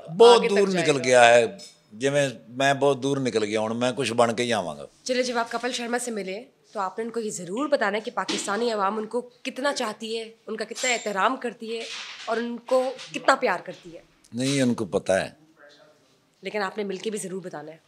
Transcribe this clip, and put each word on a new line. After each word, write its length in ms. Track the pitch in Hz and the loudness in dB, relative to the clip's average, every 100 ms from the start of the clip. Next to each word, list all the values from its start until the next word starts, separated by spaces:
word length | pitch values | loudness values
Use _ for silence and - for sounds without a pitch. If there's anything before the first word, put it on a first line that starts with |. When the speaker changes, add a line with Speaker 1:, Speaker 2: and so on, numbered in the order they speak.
| - | -2
Speaker 1:
बहुत 280 | 170 233 233 | 8 10 10
Speaker 2:
आगे 100 | 220 | 6
तक 60 | |
Speaker 1:
दूर 140 | 202 196 | 2 2
निकल 140 | 180 | 2
Speaker 2:
जाएगा। 160 | 160 143 | 2 2
Speaker 1:
गया 240 | 123 123 | 6 8
है, 360 | 117 120 110 95 - _ _ | 10 8 6 -2 -18 _ _
जिवें 380 | 104 135 143 139 110 - | -4 0 2 0 -4 -10
मैं 300 | 123 139 135 | 0 2 4
बहुत 200 | 143 131 | 2 2
दूर 200 | 135 139 | 0 -2
निकल 260 | 127 107 | 0 0
गया, 160 | 104 107 | 0 0
हुण 140 | 110 | -2
मैं 200 | 117 127 | -2 -2
कुछ 160 | 120 117 | -2 0
बन 240 | 117 117 | 4 2
के 80 | 113 | 2
ही 80 | 120 | 0
आवांगा। 360 | 107 85 73 69 _ | -2 -2 -8 -14 _
Speaker 2:
चलिए, 180 | - 247 | -6 -2
जब 160 | 240 240 | -2 -2
आप 120 | 226 | -4
कपिल 220 | 233 247 | -6 -6
शर्मा 260 | 240 233 247 | -6 -4 -6
से 120 | 247 | -6
मिले, 260 | 214 185 196 - _ _ | -8 -8 -10 -14 _ _
तो 60 | 214 | -8
आपने 240 | 190 202 | -8 -6
उनको 160 | 233 233 | -8 -6
ये 100 | 214 | -8
ज़रूर 380 | 175 170 214 302 | -8 -8 -6 -2
बताना 280 | 285 208 208 | 0 0 -2
है 40 | |
कि 100 | 233 | -6
पाकिस्तानी 600 | 202 185 202 - 202 240 | -6 -4 -4 -4 -2 -2
अवाम 280 | 214 196 220 | 0 -2 -2
उनको 220 | 214 247 | -6 -6
कितना 520 | 240 _ 254 254 285 | -8 _ -10 -4 -4
चाहती 440 | 277 226 208 220 226 | -2 -6 -8 -8 -8
है, 180 | 220 - - | -10 -16 -12
उनका 160 | 220 | -10
कितना 260 | 214 226 254 | -10 -4 -2
एहतराम 460 | 226 214 190 208 262 | -2 -2 0 0 0
करती 400 | 240 - 220 226 | -8 -10 -10 -8
है 100 | 226 - - - - | -10 -12 -14 -12 -6
और 100 | 226 | -4
उनको 520 | 240 240 - 254 254 | -4 -6 0 0 0
कितना 440 | 262 - 247 - | -6 -10 -4 0
प्यार 260 | 262 233 180 | 2 2 -2
करती 300 | - 160 175 | -6 -18 -18
है। 120 | 165 _ _ _ | -20 _ _ _
Speaker 1:
नहीं, 280 | 117 131 139 | -4 -2 2
उनको 220 | 127 117 | 2 0
पता 300 | 101 95 - | -2 -2 2
है। 320 | 95 82 - _ _ - _ _ _ _ _ _ _ | 0 0 -10 _ _ -20 _ _ _ _ _ _ _
Speaker 2:
लेकिन 180 | 190 208 | -8 -4
आपने 220 | 190 214 | -4 -4
मिलके 260 | 202 190 220 | -6 -6 -6
भी 80 | 208 | -6
ज़रूर 240 | 180 185 | -8 -10
बताना 280 | 175 156 151 | -12 -14 -16
है। 100 | 160 | -20